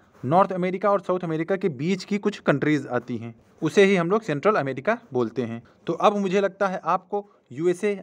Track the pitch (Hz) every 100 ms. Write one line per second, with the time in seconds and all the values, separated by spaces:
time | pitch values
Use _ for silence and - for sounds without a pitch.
0 | _ - 120 175 196 185 180 185 208 202
1 | 185 180 175 160 165 196 196 123 160 196
2 | - 202 202 202 - 143 147 151 127 123
3 | 120 117 117 - _ - 156 208 196 196
4 | 170 214 190 143 185 202 139 131 135 240
5 | - 127 113 - 117 117 - _ - 175
6 | 190 208 196 196 196 190 196 185 151 185
7 | - 202 202 _ - 123 175 175 208 196